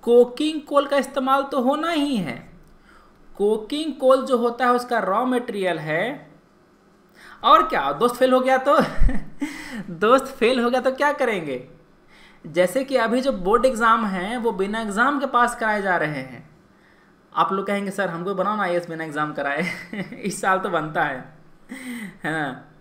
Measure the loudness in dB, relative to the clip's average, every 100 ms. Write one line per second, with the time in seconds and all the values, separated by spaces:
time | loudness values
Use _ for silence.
0 | 6 6 6 2 -4 -4 0 0 2 0
1 | 0 -4 0 0 0 0 0 0 -2 -2
2 | -2 -2 -4 -8 -14 -20 -20 -20 _ -20
3 | _ _ -20 -2 0 0 -4 -6 -6 0
4 | 4 4 4 0 0 0 2 2 0 -2
5 | 0 0 0 -2 -2 -4 -2 -2 -2 -2
6 | -4 -6 -16 -20 _ _ _ _ _ _
7 | _ _ -20 -4 6 6 6 0 -2 0
8 | 0 2 4 4 4 2 4 2 2 6
9 | 6 6 -2 -8 -8 -8 -14 -14 -12 -2
10 | 4 4 2 -2 0 2 0 0 -2 0
11 | -2 0 -2 -2 -4 -8 -10 -20 _ _
12 | _ -20 -20 -20 -6 0 2 2 0 0
13 | 2 0 0 -2 2 4 4 4 2 2
14 | 0 -4 -4 -2 -2 -2 -2 -2 -4 0
15 | 0 0 0 2 2 0 -2 -2 0 0
16 | -2 -4 -10 -16 -20 _ _ _ _ _
17 | _ _ _ -2 0 0 -2 -4 -4 -4
18 | -4 -4 -6 -2 -2 -2 -2 -2 -4 -10
19 | -8 -6 -6 -4 -4 -2 -4 -6 -12 -12
20 | -10 -8 -8 -4 0 0 0 -2 -2 -2
21 | -2 -4 -12 -20 -20 -20 -20 -16 -14 -12
22 | -14 -10 -6 -4 -6 -8 -16 -20